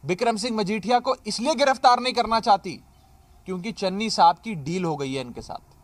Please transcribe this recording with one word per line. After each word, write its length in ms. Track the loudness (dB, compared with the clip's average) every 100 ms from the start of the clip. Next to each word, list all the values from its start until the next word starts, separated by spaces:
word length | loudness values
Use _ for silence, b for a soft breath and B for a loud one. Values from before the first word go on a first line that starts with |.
| -4
बिक्रम 280 | -2 0 -2
सिंह 200 | -2 -2
मजीठिया 420 | -2 -2 2 0
को 180 | 2 -4 -4
इसलिए 280 | -4 -2
गिरफ्तार 460 | 2 2 6 6 6
नहीं 140 | 2
करना 260 | -2 0 0
चाहती 320 | 4 2 2 -12 -18 _ _ _ _ -20 -10
क्योंकि 260 | -8 -8
चन्नी 380 | -4 -4 -2 -4
साहब 280 | 4 4 4
की 160 | -6
डील 300 | -8 -4 -2
हो 120 | -2 -2
गई 180 | -4
है 60 | -6
इनके 220 | -8 -12
साथ। 320 | -14 -16 -16 -20